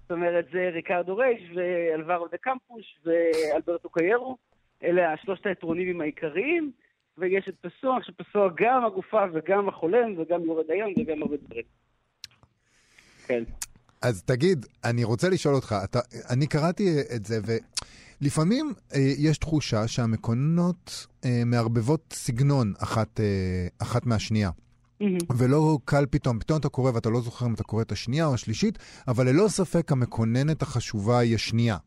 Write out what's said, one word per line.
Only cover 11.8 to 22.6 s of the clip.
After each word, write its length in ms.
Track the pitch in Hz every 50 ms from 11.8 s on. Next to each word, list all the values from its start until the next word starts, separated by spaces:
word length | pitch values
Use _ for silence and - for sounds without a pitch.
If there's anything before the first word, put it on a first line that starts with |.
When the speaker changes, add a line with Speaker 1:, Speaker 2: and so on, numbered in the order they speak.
| _ _ _ _ _ _ _ _ - _ _ _ _ _ _ _ _ _ _ _ _ _ _ _ _ _ _ _ -
Speaker 1:
כן. 160 | - 127 120 117 - - - - - - - _ _ _ _
Speaker 2:
אז 220 | - 123 117 90 -
תגיד, 420 | - 123 120 143 190 190 139 208 - _ _ -
אני 180 | 117 117 120 120
רוצה 260 | 104 120 - - 185
לשאול 260 | 190 156 - 151 143
אותך, 200 | 135 - - 110 98 95
אתה, 160 | 95 - 123 - _ - - - -
אני 180 | 123 127 151
קראתי 360 | 135 - 151 147 170 180 - 208 185 160 143 127 - 123
את 100 | 117 98
זה, 140 | 110 113 110 98 101 113 113 - _ _ - - - - - - - - -
ולפעמים, 440 | 139 143 - 156 156 180 233 269 311 294 233 - _ _ -
אה, 40 | 139 135 135 143 139
יש 180 | 147 160 151
תחושה 500 | - - 156 160 151 - - 120 107 110
שהמקוננות, 1160 | 113 - - 117 113 110 107 - 123 113 120 139 156 165 175 175 180 175 - _ - - - - _ _ _ -
אה, 160 | 131 123 120 120
מערבבות 560 | 120 123 120 113 113 117 120 107 123 156 160 _ _ -
סגנון 600 | - - - 123 110 139 143 143 135